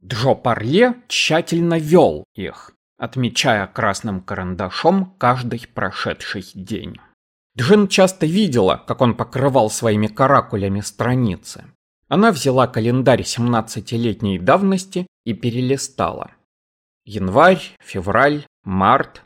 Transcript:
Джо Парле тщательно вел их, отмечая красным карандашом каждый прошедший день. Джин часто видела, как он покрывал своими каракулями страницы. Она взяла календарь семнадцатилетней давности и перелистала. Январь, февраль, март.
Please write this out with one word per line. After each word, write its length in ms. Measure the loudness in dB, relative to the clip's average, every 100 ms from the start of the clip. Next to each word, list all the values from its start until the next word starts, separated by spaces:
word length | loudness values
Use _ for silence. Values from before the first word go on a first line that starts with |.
Джо 320 | -10 -4 0 0
Парле 600 | 0 -2 0 2 2 0 _
тщательно 680 | -4 0 0 0 -2 0 0
вел 460 | 4 6 6 2 -10 -12
их, 380 | -12 -12 -20 _ _ _
отмечая 640 | -10 -4 -4 -2 0 0 -2
красным 560 | -4 -4 -2 -6 -8
карандашом 960 | -8 -8 -8 -6 -6 0 2 2 -2 _
каждый 500 | 0 0 -4 -8 -10
прошедший 720 | -8 -6 -6 -8 -8 -10 -12 -12
день. 460 | -16 -10 -10 -10 -16 _ _ _ _ _ -6
Джин 300 | 2 4 4
часто 400 | 4 2 2 -2
видела, 560 | 0 0 2 2 0 -4
как 140 | 0
он 140 | 0 0
покрывал 560 | -6 -2 0 2 0
своими 340 | 0 0 0 -2
каракулями 760 | 0 4 4 2 -4 -2 -4
страницы. 840 | -6 -6 -2 0 0 -4 -12 -20 -20 _ _ _ _
Она 240 | 2 2
взяла 360 | 2 0 2 2
календарь 560 | 0 0 2 4 2
семнадцатилетней 1120 | 0 -2 0 0 -2 -12 -8 -4 -4 -2 -4 -2
давности 680 | 2 4 2 -2 -4 -10 -10 _ -10
и 80 |
перелистала. 1000 | -4 -4 -4 -2 -2 -4 -6 -6 -6 -14 _ _ _ _ _ _ _
Январь, 720 | -12 -6 0 4 6 4 -2 _
февраль, 640 | -12 -8 -2 2 2 0 -10 _
март. 600 | -6 0 4 2 0 -12